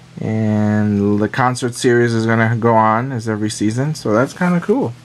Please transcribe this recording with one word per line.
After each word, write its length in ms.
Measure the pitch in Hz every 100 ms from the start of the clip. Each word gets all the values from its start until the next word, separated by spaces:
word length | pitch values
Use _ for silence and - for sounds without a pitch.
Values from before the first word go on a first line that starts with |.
| - -
And 960 | 107 110 107 107 107 107 104 101 101 104
the 80 | 107
concert 460 | - 127 123 127
series 400 | 123 131 120 120
is 140 | 113 113
gonna 280 | 113 113 117
go 200 | 117 113
on 360 | 110 110 135
as 160 | 120 113
every 220 | 104 107
season. 460 | - 107 117 151 151
So 180 | 113
that's 200 | 107 139
kinda 260 | - 180 175
cool. 340 | 190 262 117 -